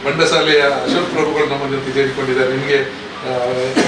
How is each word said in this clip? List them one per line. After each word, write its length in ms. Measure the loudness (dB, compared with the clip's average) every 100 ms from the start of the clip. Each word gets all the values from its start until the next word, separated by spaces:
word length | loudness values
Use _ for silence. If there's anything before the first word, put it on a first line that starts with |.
| -4
ಬಂಡಸಾಲೆಯ 560 | 0 2 2 4 4
ಅಶೋಕ್ 480 | 4 2 0 0 0
ಪ್ರಭುಗಳು 360 | 0 0 0 0
ನಮ್ಮ 280 | -2 -4
ಜೊತೆ 200 | -4 -2
ಸೇರಿಕೊಂಡಿದ್ದಾರೆ. 560 | 0 0 0 0 0 2
ನಿಮಗೆ, 280 | 0 0 0 0 -8 -12 -10 -4
ಆ, 240 | -2 -2 0 0 2